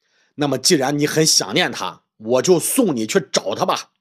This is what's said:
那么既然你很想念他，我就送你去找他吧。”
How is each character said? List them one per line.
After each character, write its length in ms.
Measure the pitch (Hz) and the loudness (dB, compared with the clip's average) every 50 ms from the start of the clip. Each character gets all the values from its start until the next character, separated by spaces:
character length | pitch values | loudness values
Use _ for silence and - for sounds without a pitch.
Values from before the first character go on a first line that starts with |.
| _ _ _ _ _ _ - | _ _ _ _ _ _ -6
那 140 | - 147 139 | -4 -2 -2
么 80 | 135 | -2
既 180 | 131 - - 143 | 0 2 2 2
然 240 | 139 127 135 147 147 | 2 2 0 0 0
你 80 | 147 | -2
很 180 | 143 - 156 160 | 0 2 2 2
想 280 | 156 - - 135 92 113 | 4 2 0 0 0 0
念 180 | 170 180 143 | 0 0 0
他， 300 | 113 - 101 90 85 - _ _ _ | -2 -6 -8 -8 -10 -12 _ _ _
我 240 | _ 107 110 123 127 | _ -4 -2 0 0
就 180 | 127 180 185 165 | 4 4 2 2
送 340 | - - - - 247 185 139 | 2 -2 0 0 2 2 0
你 140 | 113 110 | -2 -2
去 180 | - - 196 - - | 0 -2 -2 -2 0
找 240 | - - - 95 110 | -4 -2 -2 -2 -4
他 80 | - 180 | -2 -2
吧。” 260 | 190 151 113 - _ _ _ | -2 -2 -4 -4 _ _ _